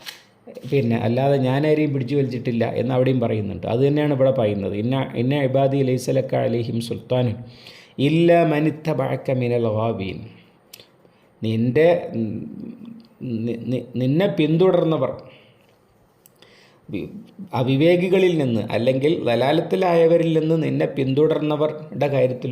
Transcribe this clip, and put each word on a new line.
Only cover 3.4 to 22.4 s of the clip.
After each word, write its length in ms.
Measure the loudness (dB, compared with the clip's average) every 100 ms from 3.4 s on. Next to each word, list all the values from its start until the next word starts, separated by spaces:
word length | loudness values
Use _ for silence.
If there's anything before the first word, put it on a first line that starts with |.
| -4 -6 -2
അത് 80 | 2 2
തന്നെയാണ് 260 | 2 0 2
ഇവിടെ 160 | 2 2
പറയുന്നത്. 360 | 0 0 -4 -2
"ഇന്ന, 140 | -2 -2 -2 -2
ഇന്ന 200 | -2 0 0
ഇബാദി 300 | 2 2 2 0
ലൈസ 200 | 0 0 -2
ലക 180 | 0 -2 0
അലൈഹിം 300 | -2 -2 -4 -4
സുൽത്താനുൻ 480 | -8 -2 0 0 -4 -10 -18 -20 -20 -16 -2 0
ഇല്ലാ 320 | 4 4 6 4
മൻ 140 | 2 0
ഇത്തബഅക 640 | -2 -4 -2 -2 -4 -2 -2
മിനൽ 260 | 0 0 0 0
ഗാവീൻ." 400 | -2 -4 -6 -8 -14 -20 -20 _ _ -20 -20 _ _ _ _ -8
നിൻ്റെ, 480 | -4 0 0 4 4 2 -2 -6 -6 -6 -12 -14 -16 -16 -20 -20 -20 -14 -8 -6 -4
നി-, 140 | -6 -4
നി-, 160 | -6 -6 -4
നിന്നെ 260 | 0 2 0 2
പിന്തുടർന്നവർ 720 | 2 4 4 4 2 0 -2 -6 -16 -20 _ _ _ _ _ _ _ _ _ _ -20 _ _ _ -12
വി-, 200 | -10 -10 -14 -20 -18 -8 -4
അവിവേകികളിൽ 720 | 0 2 4 4 2 4 4 2
നിന്ന് 200 | 0 -2 -2 -2
അല്ലെങ്കിൽ 360 | 0 0 0 0 0
ദലാലത്തിലായവരിൽ 1040 | 0 2 0 0 0 2 4 4 4 2 0
നിന്ന് 180 | 2 0
നിന്നെ 240 | 0 -2 -2 -2
പിന്തുടർന്നവരുടെ 1120 | 0 2 2 2 -2 0 -2 -4 -10 -4 0 2
കാര്യത്തിൽ 360 | 0 0